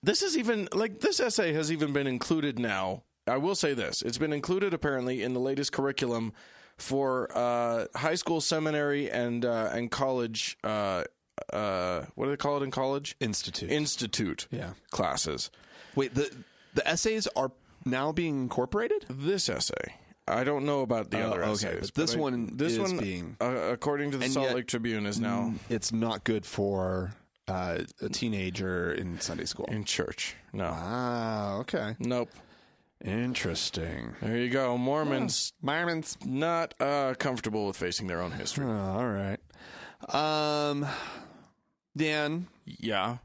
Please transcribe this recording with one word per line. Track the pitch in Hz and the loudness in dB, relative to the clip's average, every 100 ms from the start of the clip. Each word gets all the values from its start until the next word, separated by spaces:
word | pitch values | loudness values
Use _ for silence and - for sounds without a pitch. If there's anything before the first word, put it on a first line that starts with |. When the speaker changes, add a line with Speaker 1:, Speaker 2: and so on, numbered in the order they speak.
Speaker 1:
this | 170 339 | 2 2
is | 392 320 | 2 0
even, | 226 226 190 | 0 0 -2
like, | - 226 202 | -2 -2 0
this | 427 392 | 0 2
essay | 247 226 175 | 0 2 2
has | 151 151 | 2 0
even | 160 147 | 0 0
been | 143 139 | 0 0
included | 127 - 160 147 120 | -2 0 2 2 0
now. | 120 95 95 95 - _ - | 0 0 0 -4 -8 _ -2
I | 127 | 0
will | 160 196 | 2 2
say | 160 | 2
this. | 135 87 - | 2 0 -2
It's | - 120 | -2 0
been | 156 | 0
included, | 147 139 185 196 | 0 0 2 2
apparently, | 170 156 135 123 127 | 0 0 0 0 0
in | 110 | 0
the | 127 | 0
latest | 131 139 139 | 0 0 -2
curriculum | - 139 135 127 117 113 - - - - - | 0 0 0 0 0 -2 -8 -20 -20 -20 -12
for, | - 135 139 127 120 - | -2 2 2 2 0 2
uh, | 120 120 120 117 107 - | 2 4 2 2 0 -2
high | 151 | 0
school, | 165 - 165 | 0 2 0
seminary, | - 160 156 151 143 143 139 | 2 2 2 2 2 0 0
and, | 117 120 120 | 0 0 0
uh, | 120 113 110 | 0 2 0
and | - 120 | 0 -2
college, | - 135 127 117 107 - - | 0 0 2 0 -2 -4 -4
uh, | - 110 101 92 - _ _ - - | -2 0 2 0 -2 _ _ -12 -4
uh, | - 104 95 90 87 67 | -2 0 0 0 -2 -4
what | - 135 | -4 -2
do | |
they | 143 | 0
call | 143 143 | 0 0
it | |
in | 139 | 0
college? | 135 135 139 143 - | 0 0 0 -4 -4
Speaker 2:
Institute. | 120 101 - - 104 | -2 0 -2 -6 0
Speaker 1:
Institute | 147 147 - 113 - 101 - - | 0 0 0 -2 0 0 -2 -6
Speaker 2:
Yeah. | 123 90 92 - | -6 -8 -10 -10
Speaker 1:
classes. | - 90 67 80 69 - - - - - - | 0 0 2 0 -2 -4 -8 -20 -20 -6 0
Speaker 2:
Wait, | 135 | 0
the, | 123 143 127 - - - - | 2 -2 -4 -18 -20 -2 0
the | - | 2
essays | 165 220 220 - - | 2 4 2 0 0
are | 131 - - - | 0 -2 -20 -8
now | - 127 143 | -2 0 2
being | 160 170 139 | 2 0 0
incorporated? | 127 - 127 202 226 415 - | 0 0 0 0 2 0 -2
Speaker 1:
This | 131 147 196 - | -4 0 2 2
essay. | 76 - - - - - - - | 0 0 -2 -6 -10 -20 -10 0
I | 110 | 2
don't | 131 147 139 | 2 2 2
know | 143 | 2
about | 127 117 107 | 2 0 0
the | 107 | 0
Speaker 2:
Oh, | 95 | 0
Speaker 1:
other | 95 85 | 2 2
Speaker 2:
okay, | |
Speaker 1:
essays, | 107 101 87 92 | 2 0 -2 -2
Speaker 2:
but | - | 0
this | 160 | 2
Speaker 1:
but | - | 2
I, | |
Speaker 2:
one | 147 123 113 120 | 0 0 -4 -2
Speaker 1:
this | 156 | 0
Speaker 2:
is | 113 | 2
Speaker 1:
one, | 190 185 | 2 0
Speaker 2:
being | 104 90 87 - | -2 -4 -6 -4
Speaker 1:
uh, | 120 127 82 | -2 0 0
according | 120 147 143 147 | 0 0 0 0
to | 139 | 0
the | 127 | 0
Speaker 2:
and | 135 | 2
Speaker 1:
Salt | 135 | 2
Speaker 2:
yet, | 127 | 0
Speaker 1:
Lake | 123 | 0
Tribune, | 123 113 110 104 | -2 0 0 0
is | 104 | 0
now | 110 110 117 | 0 0 0
Speaker 2:
mm, | 113 - | -2 -2
it's | 113 - | -2 0
not | 113 113 110 - | 2 2 0 2
good | 110 - | 0 0
for | - 101 98 92 92 92 104 _ _ - | 0 2 2 2 0 -2 -6 _ _ -6
uh, | 92 90 85 - - | -2 0 -2 -4 -6
a | 104 | -6
teenager | 98 120 104 92 92 95 90 87 | -2 0 0 -2 -2 0 0 0
in | 78 92 85 | 0 -2 -4
Sunday | - 82 82 | -4 -4 -4
school? | - 104 | -4 -4
Speaker 1:
In | 110 | -4
church. | 101 - - - - - - | -2 0 0 -2 -8 -8 -10
No. | 104 87 | -4 -2
Speaker 2:
Wow, | 80 87 120 123 120 113 110 101 98 | -2 -2 -2 0 0 0 0 0 -2
okay. | 127 165 107 120 | -2 -2 -2 -2
Speaker 1:
Nope. | 120 123 120 - - - - _ _ _ | -2 0 -2 -8 -20 -20 -20 _ _ _
Speaker 2:
Interesting. | - 104 123 120 95 82 - - 82 78 58 - | -2 0 0 0 0 0 -2 -2 -4 -4 -6 -4
Speaker 1:
There | - 117 | -2 0
you | 123 | 2
go. | 131 131 123 | 2 2 2
Mormons. | 123 147 151 135 - - - - | 2 2 2 2 2 0 -2 -2
Speaker 2:
Huh. | 131 | 0
Mormons. | 151 170 165 160 - - | 0 2 0 -4 -6 -2
Speaker 1:
Not, | 131 160 170 165 - | 0 2 2 0 0
uh, | 135 143 135 131 | 2 2 2 0
comfortable | 143 127 113 107 101 | 0 0 0 0 0
with | 95 | 0
facing | 90 87 92 | -2 -2 -2
their | 85 | -2
own | 87 | -2
history. | - - - 135 | -4 -4 -2 0
Speaker 2:
Oh, | 110 95 95 | 0 0 0
all | 123 | 0
right. | 101 98 98 - - - - - - - | 0 -2 -4 -8 -20 -18 -16 -18 -16 -4
Um, | - 151 156 151 147 147 143 143 - - - - - - _ _ _ _ 147 | 0 2 2 2 2 2 0 -2 -4 -8 -12 -16 -20 -20 _ _ _ _ 0
Dan. | 156 151 147 160 180 - - | 2 4 2 0 -4 -12 -18
Speaker 1:
Yeah? | - 110 104 98 120 | -6 0 2 2 -2